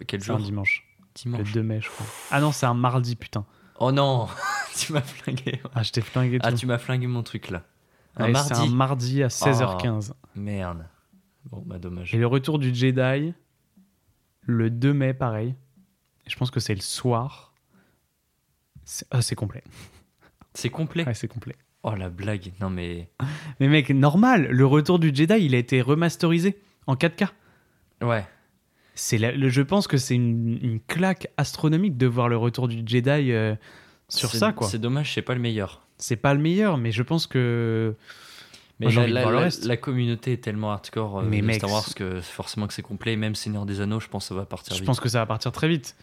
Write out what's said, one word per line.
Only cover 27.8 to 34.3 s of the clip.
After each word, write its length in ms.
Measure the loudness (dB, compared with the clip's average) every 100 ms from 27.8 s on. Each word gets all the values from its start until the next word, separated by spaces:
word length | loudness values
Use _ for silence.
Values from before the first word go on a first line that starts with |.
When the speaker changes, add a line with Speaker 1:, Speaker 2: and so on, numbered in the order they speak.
| _ _
Speaker 1:
Ouais. 200 | 0 0 -2 _ _ _ _ _ _
Speaker 2:
C'est 240 | -8 -2 2
la... 140 | 2
le... 160 | 2 2
Je 140 | 4
pense 260 | 4 2 2
que 80 | 0
c'est 180 | 2
une... 440 | 2 2 2 0 -2
une 180 | -2 -4
claque 480 | -4 0 0 0 -6 -4
astronomique 580 | -4 0 2 4 2 2
de 100 | 2
voir 220 | 4 2
le 80 | 2
retour 320 | 0 0 -2
du 140 | -2 0
Jedi, 460 | 2 4 2 2
euh, 240 | 2 0 -2 -8 -20 -20 _ _
sur 220 | -4 -2